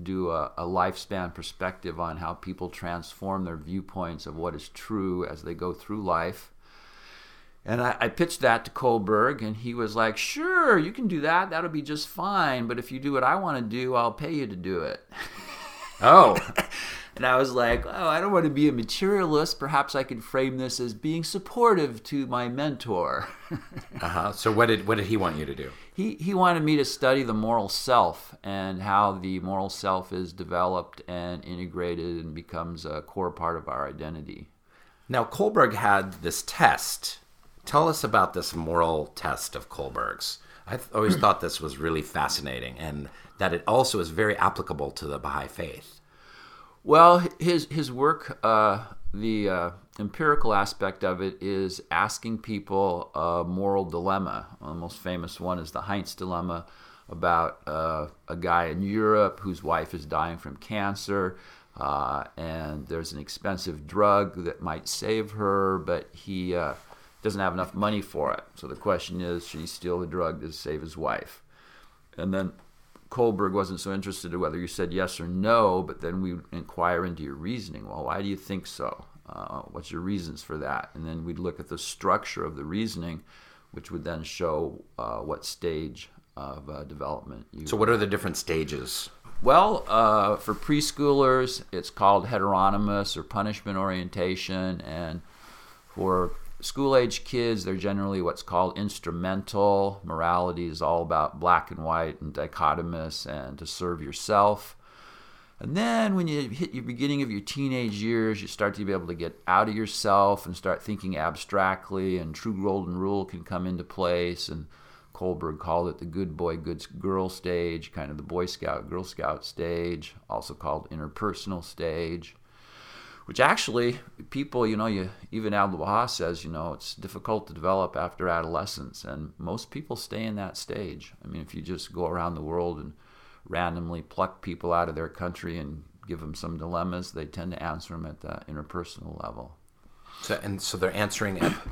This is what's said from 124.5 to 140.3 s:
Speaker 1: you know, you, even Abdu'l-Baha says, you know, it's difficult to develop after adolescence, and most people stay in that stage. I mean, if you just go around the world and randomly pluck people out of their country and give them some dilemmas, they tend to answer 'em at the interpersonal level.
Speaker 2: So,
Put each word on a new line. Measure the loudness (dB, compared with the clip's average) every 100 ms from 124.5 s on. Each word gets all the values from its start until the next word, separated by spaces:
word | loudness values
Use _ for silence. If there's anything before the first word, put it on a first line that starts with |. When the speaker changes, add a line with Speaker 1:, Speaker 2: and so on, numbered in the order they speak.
| 0 2
Speaker 1:
you | 2
know, | 0
you, | 0 -4 -8 -10
even | -4 0
Abdu'l-Baha | 2 2 0 2 2 2
says, | -2 -2 -4
you | -6
know, | -6 -6
it's | -8 -12 -12
difficult | -12 -8 -2 -2 -4
to |
develop | -4 0 2 0 -2
after | -6 -2 0
adolescence, | 0 0 -2 -4 -8 -12 -12
and | -10 -10 -10 -8
most | -6 -6 -8
people | -12 -8
stay | -10 -8 -6
in | -4
that | -4 -6 -8
stage. | -8 -6 -8 -10 -16 -16
I | -12
mean, | -10
if | -10
you | -10
just | -8 -8 -8
go | -4 -2
around | -2 -2
the | -4
world | -4 -2 -2 -4
and | -10 -14 -20 -20 -20 -20 -6
randomly | -2 -2 -2 -6 -8
pluck | -6 -2 -2 -4
people | -10 -4 0
out | 2 2
of |
their | -2 -8
country | -6 -8 -6 -6 -6
and | -8 -10 -16 -18 -10
give | -8
them | -8
some | -8 -8 -6
dilemmas, | -4 -2 -2 -4 -6
they | -8 -8
tend | -8 -8
to | -6
answer | -6 -6 -8
'em | -10 -10
at | -10
the | -12 -12 -10
interpersonal | -12 -8 -8 -8 -12 -12 -10
level. | -10 -12 -16 -20 _ _ -20 -20 -20 -12
Speaker 2:
So, | -6